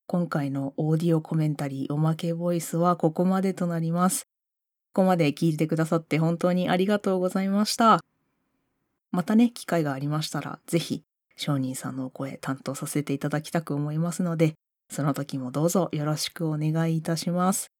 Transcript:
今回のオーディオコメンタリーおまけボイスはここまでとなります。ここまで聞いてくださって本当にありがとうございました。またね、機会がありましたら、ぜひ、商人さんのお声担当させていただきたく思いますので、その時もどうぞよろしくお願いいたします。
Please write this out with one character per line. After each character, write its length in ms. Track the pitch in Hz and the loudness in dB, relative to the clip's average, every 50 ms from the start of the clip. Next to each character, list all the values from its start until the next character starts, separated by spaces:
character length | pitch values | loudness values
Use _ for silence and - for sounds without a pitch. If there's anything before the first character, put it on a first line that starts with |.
| _ | _
今 200 | - - 180 175 | -2 0 0 0
回 220 | 160 - 160 143 139 | 0 0 -2 -2 -2
の 240 | 135 139 135 139 - | -2 -2 -4 -4 -4
オ 160 | - 156 156 160 | -2 0 0 2
ー 40 | |
デ 100 | 160 170 | 2 4
ィ 80 | 170 165 | 2 2
オ 60 | 156 | 2
コ 140 | 156 - 160 | 0 0 0
メ 140 | 160 156 151 | 0 0 0
ン 60 | 143 | 0
タ 100 | - 147 | -2 -4
リ 200 | 139 135 139 - | -6 -4 -6 -6
ー 60 | - 147 | -4 0
お 40 | |
ま 180 | 151 156 160 160 | 0 2 0 0
け 180 | 160 175 170 165 | 0 -2 -4 -4
ボ 200 | 165 175 175 175 | -2 -2 0 0
イ 80 | 170 | 0
ス 160 | 165 - - | -2 -2 0
は 180 | 165 170 180 175 | 2 4 2 2
こ 160 | 170 - 160 | 4 2 0
こ 140 | 160 - 180 | 2 2 2
ま 160 | 185 190 190 | 2 2 2
で 120 | 185 190 180 | 2 0 0
と 140 | - 180 | -2 -2
な 100 | 175 170 165 | -2 -2 -2
り 120 | 165 165 | -2 0
ま 180 | 165 175 180 185 | 2 4 2 2
す。 140 | - - - _ _ _ _ _ _ _ _ _ _ _ _ _ - | 2 0 -6 _ _ _ _ _ _ _ _ _ _ _ _ _ 0
こ 80 | 196 | 2
こ 20 | 185 | 4
ま 140 | 185 185 | 4 4
で 120 | 170 156 143 143 | 4 4 2 2
聞 160 | - 170 165 | 2 2 2
い 80 | 156 | 2
て 100 | 156 165 | 2 0
く 80 | 156 160 | 0 2
だ 100 | 156 160 | 0 2
さ 120 | 156 175 | 2 0
っ 60 | 165 160 | -2 0
て 160 | - 143 156 | 0 0 2
本 180 | 160 165 170 | 2 2 2
当 160 | 165 - 180 180 | 2 2 2 2
に 160 | 180 180 165 | 2 2 2
あ 80 | 175 | 2
り 80 | 185 190 | 2 2
が 140 | 202 208 208 | 2 2 0
と 160 | - 196 190 | 2 0 0
う 40 | 185 | 2
ご 80 | 180 | 0
ざ 160 | 180 - 190 190 | 0 0 0 -2
い 60 | 196 | 0
ま 160 | 196 202 214 | 2 0 0
し 100 | - - | 0 2
た。 240 | - 233 220 202 165 - _ _ _ _ _ _ _ _ _ _ _ _ _ _ _ _ _ _ _ _ - | 4 6 6 6 6 4 _ _ _ _ _ _ _ _ _ _ _ _ _ _ _ _ _ _ _ _ -4
ま 120 | - 180 175 | -2 -2 0
た 120 | - 214 | 4 4
ね、 160 | 220 247 233 | 4 4 4
機 140 | - - - | 2 -6 -6
会 180 | - 180 170 151 | -2 0 0 0
が 80 | 143 | 0
あ 80 | 135 135 | -2 -4
り 80 | 143 | -4
ま 140 | 147 151 156 | -2 -2 -2
し 80 | 156 - | -4 -4
た 100 | - 143 | -6 -6
ら、 200 | - 139 - - _ | -6 -6 -12 -12 _
ぜ 120 | - 170 170 | -2 -2 -2
ひ、 240 | 160 - - 165 _ _ _ _ _ _ _ | 0 -2 -6 -8 _ _ _ _ _ _ _
商 220 | - - 156 143 | -8 -4 -2 -2
人 180 | 135 131 127 127 | -2 -2 -4 -6
さ 160 | - - 127 | -8 -8 -10
ん 60 | 131 | -8
の 80 | 131 131 | -8 -8
お 40 | 127 | -10
声 280 | _ - 139 135 127 | _ -10 -10 -10 -10
担 200 | - - 135 135 - - | -10 -8 -8 -8 -6 -6
当 120 | 131 135 | -10 -8
さ 120 | - 156 | -8 -8
せ 160 | 147 - 147 143 | -4 -4 -4 -2
て 80 | - | -2
い 80 | 139 139 | -4 -4
た 80 | - | -2
だ 140 | 147 151 147 | -2 -4 -4
き 100 | 156 - | -6 -4
た 100 | - 170 | -4 -4
く 120 | 160 - 143 | -4 -2 -4
思 180 | 143 147 147 | -4 -2 -2
い 60 | 151 | -2
ま 160 | 156 165 170 165 | -2 -2 -2 -2
す 100 | - 180 | -2 -2
の 140 | 170 165 | -2 2
で、 160 | 160 165 156 156 _ _ _ _ _ _ - | 2 2 2 0 _ _ _ _ _ _ -14
そ 140 | - - 139 | -8 -4 -2
の 100 | 151 139 | -2 -2
時 240 | 156 139 - - | -2 -6 -6 -6
も 140 | 135 127 123 | -6 -6 -4
ど 120 | 131 147 156 | -2 0 0
う 60 | 175 | 2
ぞ 200 | 175 196 170 - | 2 2 0 0
よ 140 | - 151 147 | -2 -4 -2
ろ 100 | 151 156 | -2 -2
し 140 | 151 - - | -2 -4 -8
く 180 | - - 165 | -6 -4 -4
お 100 | 156 151 | -2 -2
願 340 | 151 151 156 156 165 165 165 | -2 -2 0 0 0 0 0
い 40 | 160 | 0
い 60 | 160 | -2
た 160 | 160 - 165 | -2 -2 -4
し 120 | 160 - 175 | -2 -2 -2
ま 220 | 170 180 180 190 | -2 0 0 0
す。 200 | 196 - - - _ | 0 -2 -4 -10 _